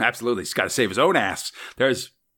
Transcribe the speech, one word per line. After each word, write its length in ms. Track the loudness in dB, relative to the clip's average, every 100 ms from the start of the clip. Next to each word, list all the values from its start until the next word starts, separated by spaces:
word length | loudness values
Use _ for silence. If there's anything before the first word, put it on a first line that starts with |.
absolutely. 420 | 0 0 -2 -2
He's 120 | -2
gotta 160 | -2 -2
save 200 | 0 0
his 80 | 4
own 180 | 4 4
ass. 340 | 0 -4 -10 -12 -18 0
There's 340 | 0 0 -6 _ _